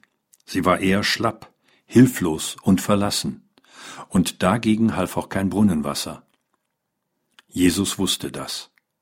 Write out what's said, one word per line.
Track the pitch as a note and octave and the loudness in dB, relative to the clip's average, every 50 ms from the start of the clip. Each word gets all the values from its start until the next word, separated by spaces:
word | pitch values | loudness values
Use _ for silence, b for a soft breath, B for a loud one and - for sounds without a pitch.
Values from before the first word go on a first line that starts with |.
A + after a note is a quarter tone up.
| _ _ _ _ _ _ _ _ _ | _ _ _ _ _ _ _ _ _
Sie | - - F#2+ - | -6 -4 0 2
war | F#2 F2 F2 | 2 2 2
eher | F#2+ F#2+ F#2+ G#2 | 2 2 2 2
schlapp, | G2 - - - A2 A2+ - - - - _ _ _ _ _ _ _ | 0 -2 -2 -2 -2 -4 -4 -6 -14 -20 _ _ _ _ _ _ _
hilflos | _ - - C4 C4 - - F#2 E2 D#2 - - - - - | _ 6 6 6 8 4 -2 -2 -2 -2 -4 -6 -10 -10 -4
und | - G2+ F#2+ - | 2 2 2 2
verlassen. | - - G#2 G2 G2+ G2+ - - - - - - _ _ _ B B B B B B B B B B B | 2 0 0 0 0 -2 -2 -4 -4 -6 -8 -10 _ _ _ B B B B B B B B B B B
Und | - F#2+ E2+ - - _ F#2+ | 0 0 0 0 -4 _ 0
dagegen | F#2 G#2+ A#2+ A2+ A2 A2 A2 A2+ G#2+ - | 0 0 2 2 0 2 2 2 0 0
half | F#2+ F2+ - - | -2 -4 -4 -4
auch | E2+ - - | -8 -8 -6
kein | - G2 G2 F#2 | -4 -4 -2 -2
Brunnenwasser. | E2+ G2+ G#2+ G2+ F2 D2+ C#2+ D2 C#2 - - F2 D2+ - _ _ _ _ _ _ _ _ _ _ _ _ _ _ _ _ _ _ _ _ _ _ _ - _ _ | 2 2 2 2 2 0 -2 -4 -6 -6 -8 -10 -12 -14 _ _ _ _ _ _ _ _ _ _ _ _ _ _ _ _ _ _ _ _ _ _ _ -20 _ _
Jesus | - F#2 F2+ F2 E2+ G2 F#2+ - - - | -2 2 2 2 2 2 -2 -4 -2 -2
wusste | F#2+ - - - - C#2 | -2 -2 -4 -4 -6 -10
das. | - C#2 C2+ - - - - - _ _ _ _ _ _ | -10 -12 -12 -10 -12 -12 -14 -16 _ _ _ _ _ _